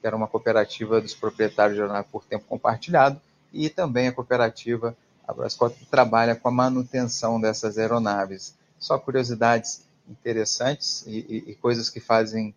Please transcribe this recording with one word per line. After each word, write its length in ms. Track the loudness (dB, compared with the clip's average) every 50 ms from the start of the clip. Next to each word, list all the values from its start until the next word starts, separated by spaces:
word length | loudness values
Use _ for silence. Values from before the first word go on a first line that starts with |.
que 40 | -4
era 120 | -4 -2
uma 100 | -2 -4
cooperativa 720 | -2 -4 -2 0 2 2 2 2 0 -4 -10 -2 0 0 0
dos 140 | 0 -2 -10
proprietários 640 | -6 -6 -6 0 0 -2 0 4 4 4 4 4
de 40 | 0
aeronave 280 | -2 -2 -2 -4 -6 _
por 140 | -10 -12 -8
tempo 180 | _ -8 -8 -6
compartilhado, 760 | _ -10 -2 _ 0 0 0 -4 2 4 6 6 6 4 -2 _ _ _ _ _ _ -6
e 160 | -4 -4 -4
também 400 | -2 -2 -4 0 0 2 0 0
a 20 |
cooperativa, 880 | -2 -4 -4 _ 2 2 2 2 0 -4 -4 -4 -4 -2 -2 -6 -6 _ _ _ _ _ _
a 80 | -12 -8
Brascop, 400 | -6 -6 -6 0 0 0 0 0
que 120 | -6 -8
trabalha 500 | _ 4 4 4 6 4 4 4 4 2
com 140 | 0 _ 0
a 20 |
manutenção 880 | 2 2 2 2 2 0 -4 -2 -2 -2 -2 -2 -4 -2 -2 0 0 2
dessas 380 | 0 0 0 0 -4 -4 -2
aeronaves. 760 | -2 0 0 0 0 0 0 0 -2 -2 -4 -6 -14 -14 -18 _ _ _ _ _
Só 220 | _ -4 -2 -2 -2
curiosidades 840 | -2 0 0 0 0 0 0 2 4 4 4 4 0 -4 -12 -12 _ _ _ _ _ -20
interessantes 960 | -20 _ _ -4 -2 0 0 -2 -2 0 0 -2 -2 -2 -4 -6 -6 -6 -8
e, 180 | -10 -10 -10 -8 -8 -10 -10 -10
e, 40 | -10
e 40 | -16
coisas 340 | _ 0 0 0 0 -2 -6
que 120 | -8 -10
fazem 520 | -2 2 2 2 2 2 -2 -6 -6 -6 -8